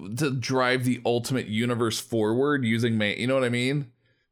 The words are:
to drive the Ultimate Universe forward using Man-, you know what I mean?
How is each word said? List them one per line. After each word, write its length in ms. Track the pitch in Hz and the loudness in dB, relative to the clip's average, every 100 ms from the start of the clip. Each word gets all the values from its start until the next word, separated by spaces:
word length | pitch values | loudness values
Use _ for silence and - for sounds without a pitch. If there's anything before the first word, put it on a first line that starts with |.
| 90 117 | -10 -4
to 120 | 151 | -2
drive 540 | 131 117 131 123 131 | -2 -2 2 2 2
the 180 | 123 120 | 0 0
Ultimate 440 | 117 120 117 131 90 | 0 0 0 -4 -2
Universe 500 | 107 120 117 117 110 | -2 0 0 0 -2
forward 680 | - 117 107 117 143 143 | -4 0 2 2 2 2
using 320 | 117 113 120 113 | 0 0 2 2
Man-, 220 | 104 - | 0 0
you 80 | 120 | 0
know 80 | |
what 80 | 135 | 0
I 60 | 123 | 0
mean? 420 | 120 127 147 131 _ _ _ _ | 0 0 -2 -4 _ _ _ _